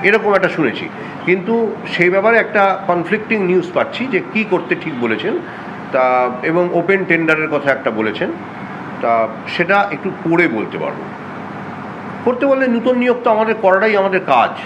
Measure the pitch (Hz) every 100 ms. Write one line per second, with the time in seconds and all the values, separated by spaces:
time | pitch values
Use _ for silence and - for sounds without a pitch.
0 | 185 214 196 202 180 - 139 104 - -
1 | - - - 185 180 233 220 - - -
2 | 175 190 208 233 202 214 196 190 - 175
3 | 165 214 - 220 180 180 - - 117 -
4 | 262 196 - 214 214 180 180 180 160 135
5 | 117 110 180 330 - - - - - 131
6 | 127 127 123 - 156 170 175 175 170 196
7 | 185 165 160 156 156 147 143 135 131 110
8 | 110 107 185 339 - - - - - -
9 | 120 117 110 - - - 170 202 202 143
10 | 196 - 165 170 170 110 98 87 73 -
11 | - - - - - - - - - -
12 | - - - 247 277 269 262 233 233 247
13 | 247 240 - 214 220 220 190 190 220 202
14 | 196 185 - 131 101 -